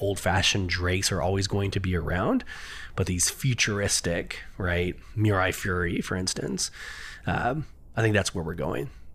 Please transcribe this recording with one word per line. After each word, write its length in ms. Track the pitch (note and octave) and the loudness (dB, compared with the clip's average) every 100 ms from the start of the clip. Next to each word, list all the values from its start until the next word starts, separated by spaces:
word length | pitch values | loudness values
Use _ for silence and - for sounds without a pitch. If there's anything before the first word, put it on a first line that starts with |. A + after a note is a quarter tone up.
old-fashioned 640 | G2+ F#2+ F#2 F#2 - G#2 F2+ | -2 0 2 4 4 2 0
drakes 420 | F2+ F2 F#2 - | 0 2 2 2
are 120 | F#2 | 2
always 240 | F2+ G2 G2 | 2 2 2
going 240 | G2+ G2 | 0 0
to 100 | F#2+ | 0
be 160 | F2+ F2 | 0 0
around, 480 | D#2 F2 C3 B3+ - - - - - | 2 2 2 2 0 -10 -12 -12 -6
but 120 | - F#2 | -2 0
these 240 | F2 - | 2 0
futuristic, 1080 | - C#3 A#2 - G2+ G2 - F2 F2 - - - - | 0 0 2 0 2 2 2 0 0 -2 -8 -10 -4
right, 360 | F2+ F2 F2+ - - A2 | 0 2 0 -2 -6 2
Mirai 380 | G#2+ F#2+ F#2 | 4 4 2
Fury, 460 | - G2+ F2+ F2 - | 0 0 0 0 0
for 160 | - F#2 | -2 -2
instance, 540 | F#2+ - - F#3+ - - - - - - - | -2 -2 -2 -2 -4 -6 -14 -12 -14 -8 -2
um, 400 | D#2 A#2+ D3+ - - - - | 0 0 -2 -6 -12 -8 2
I 60 | |
think 120 | A2+ | 4
that's 200 | G#2 - | 4 2
where 100 | F2+ | -2
we're 100 | E2 | -4
going. 360 | D#2 D2 - C#3 - - | -2 -2 -2 -6 -10 -14